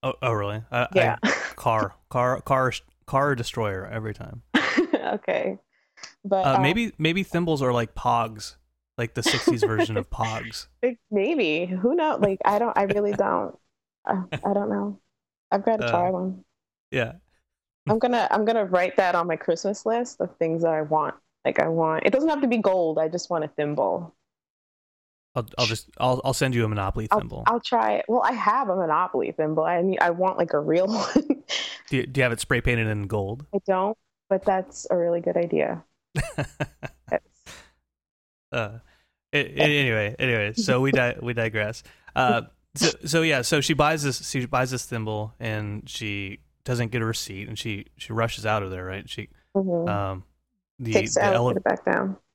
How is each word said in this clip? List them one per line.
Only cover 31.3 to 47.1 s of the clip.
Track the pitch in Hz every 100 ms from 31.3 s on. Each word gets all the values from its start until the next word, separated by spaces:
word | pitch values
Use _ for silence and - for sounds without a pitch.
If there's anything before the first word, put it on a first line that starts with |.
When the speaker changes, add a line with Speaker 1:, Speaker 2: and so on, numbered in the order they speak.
| - - - - - -
Speaker 1:
Do | 131
you, | 127
do | 131
you |
have | 127
it | 117
spray | - 123
painted | 131 120 110
in | 107 101
gold? | 107 98 120 147
Speaker 2:
I | 202 -
don't, | 185 196 220 _ _ _
but | 190
that's | 190 190 185 - -
a | 180
really | 170 170
good | 170 175
idea. | 170 160 - 170 - _ _
Speaker 1:
<laughs> | 151 - - 143 - 147 _ - - -
Speaker 2:
Yes. | - _ _ - - - _ _ _ _ _ _ _ _
Speaker 1:
Uh, | - 107 113 - _ _ _ _
a-, | 143
a-, | 139 139
anyway, | 151 147 135 110 104 110
anyway, | 131 117 104
so | 107 208 127
we | 135
di-, | 131 123 -
we | 120
digress. | 117 113 107 107 117 - - -
Uh, | - 127 120 - _ _
so, | 139 165 -
so | 156 160
yeah, | 160 143
so | 120 156
she | 135
buys | 147 151 160
this, | 143 120 -
she | 139 123
buys | 127 127
this | 127 -
thimble, | 120 110 107 110 -
and | 113 107 104 104 117
she | - 107 101 98 101 _ _
doesn't | - 120 117
get | 120
a |
receipt, | 113